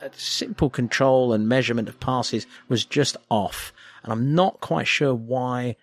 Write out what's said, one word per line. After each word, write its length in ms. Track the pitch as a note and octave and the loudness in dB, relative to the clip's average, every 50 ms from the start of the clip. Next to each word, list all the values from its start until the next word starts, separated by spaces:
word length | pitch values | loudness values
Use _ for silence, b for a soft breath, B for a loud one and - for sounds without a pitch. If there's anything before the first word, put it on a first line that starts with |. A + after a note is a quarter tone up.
a 100 | - C3+ - | -16 -16 -14
simple 560 | - - - - - - C4 G3+ - D#3 C3+ | -10 -8 -6 -6 -6 -6 -6 -2 0 0 0
control 640 | - - A#2+ A2 - - C3+ C3+ C3 C3 B2+ A#2+ A2+ | 0 -2 -4 -2 2 2 4 6 6 4 4 4 2
and 120 | G#2+ G#2+ | 2 2
measurement 440 | A2 B2+ C3 A#2 B2 A#2 A#2 G#2+ G#2 | 2 2 2 2 0 0 -2 -2 -4
of 100 | - - | -8 -8
passes 460 | - C3 B2+ B2 A2+ - B2 G#2+ - B B B B B | -4 -2 -2 -2 -2 -2 -4 -4 -6 B B B B B
was 180 | B2+ G#2+ - | -2 -2 -2
just 320 | - - D3 C3+ - - - _ - | 0 0 0 0 0 -2 -6 _ -2
off. 460 | A2 G#2 F#2+ - - - - - - B B B B B | 0 0 0 -2 -6 -10 -14 -14 -18 B B B B B
And 100 | B A2+ | B -4
I'm 220 | A2+ A2+ B2 C#3 D#3 | -2 0 0 2 4
not 260 | F3 F#3 - - - | 4 2 2 0 -4
quite 280 | - - E3 D#3+ - - | -4 -2 -2 -2 0 0
sure 260 | - - D3 C3+ B2+ | 0 2 2 2 0
why 600 | A#2 A2+ A#2 B2+ B2+ B2+ B2+ B2 B2 B2 B2 A2+ _ | 0 -2 -4 -2 -2 -2 -2 -2 -2 -4 -4 -6 _